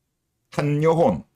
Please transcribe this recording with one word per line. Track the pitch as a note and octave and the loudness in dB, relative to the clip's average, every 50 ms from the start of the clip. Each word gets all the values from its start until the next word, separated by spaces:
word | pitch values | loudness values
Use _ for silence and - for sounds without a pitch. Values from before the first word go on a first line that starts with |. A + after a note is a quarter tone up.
| _ _ _ _ _ _ _ _ _ _ | _ _ _ _ _ _ _ _ _ _
한여혼 | - - D3 D3 D3 D3 D#3 D#3+ E3 D#3+ E3 B2+ F2+ D2+ - _ _ | -8 -4 -2 -2 -2 0 0 0 2 2 2 0 0 -2 -8 _ _